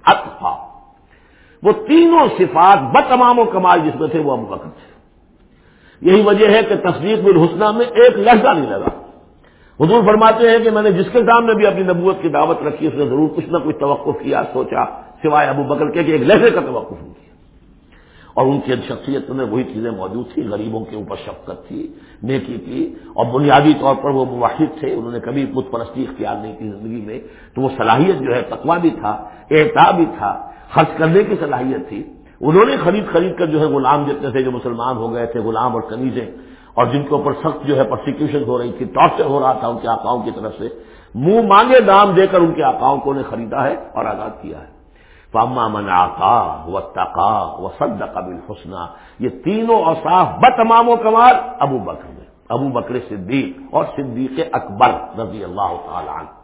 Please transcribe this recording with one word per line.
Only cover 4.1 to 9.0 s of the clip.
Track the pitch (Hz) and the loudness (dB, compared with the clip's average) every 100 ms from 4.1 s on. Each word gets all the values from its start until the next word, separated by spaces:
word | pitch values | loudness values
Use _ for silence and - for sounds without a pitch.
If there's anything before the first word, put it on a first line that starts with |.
| 160 | -2
وہ | 147 | -2
ابو | 123 107 | -4 -6
بکر | 92 - | -12 -14
تھے۔ | - - _ _ _ _ _ _ _ _ _ _ _ | -20 -20 _ _ _ _ _ _ _ _ _ _ _
یہی | 175 196 | 4 6
وجہ | 202 202 214 | 6 6 6
ہے | 220 | 6
کہ | 208 196 | 2 0
تصدیق | 180 - 175 220 | -2 -2 -2 2
بالحسنی | 196 175 165 170 214 226 | 4 4 4 2 0 0
میں | 240 | 0
ایک | 214 247 - | 6 6 6
لہجہ | 208 226 262 | 4 4 4
نہیں | 156 123 | 0 -2
لگا۔ | 98 - - | -4 -6 -6